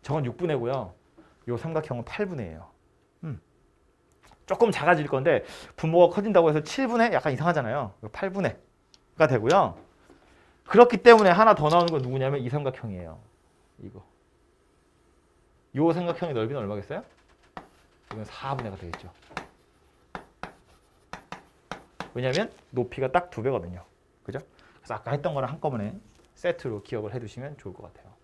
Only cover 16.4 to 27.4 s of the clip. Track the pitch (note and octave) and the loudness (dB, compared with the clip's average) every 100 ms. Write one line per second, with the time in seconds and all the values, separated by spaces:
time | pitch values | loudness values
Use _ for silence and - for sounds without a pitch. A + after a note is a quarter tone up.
16.4 | A2 C#3 G2+ G#2 G2 D3 B3+ _ _ _ | -4 -6 -8 -8 -8 -12 -14 _ _ _
17.4 | _ - - _ _ _ _ G#2+ G#2 - | _ -20 -20 _ _ _ _ -16 -14 -12
18.4 | C3+ C3+ A2+ F#2+ F2 E2 F2+ - - - | -8 -8 -8 -12 -14 -16 -18 -20 -16 -16
19.4 | - _ _ _ _ _ _ - - _ | -16 _ _ _ _ _ _ -20 -20 _
20.4 | - - _ _ _ _ _ - - - | -20 -20 _ _ _ _ _ -20 -18 -20
21.4 | _ _ _ - - _ - A#2+ B2+ C3+ | _ _ _ -18 -18 _ -12 -6 -2 -2
22.4 | - - _ A#2+ A#2+ - C3 - F3+ - | -4 -8 _ -4 -4 -4 0 0 -2 -6
23.4 | A#2 B2 E2+ F2+ - _ _ _ - C3 | -4 -4 -6 -14 -18 _ _ _ -14 -14
24.4 | - _ - _ - A2 - C#3+ D3 D3 | -14 _ -20 _ -12 -10 -6 -4 -4 -4
25.4 | B2+ D3+ D#3 B2 G#2 - - _ _ _ | -6 -4 -6 -4 -8 -10 -20 _ _ _
26.4 | F3 E3+ - G#2+ - A#2 G#2+ B2 A2+ - | -6 -4 -6 -10 -8 -8 -8 -10 -12 -14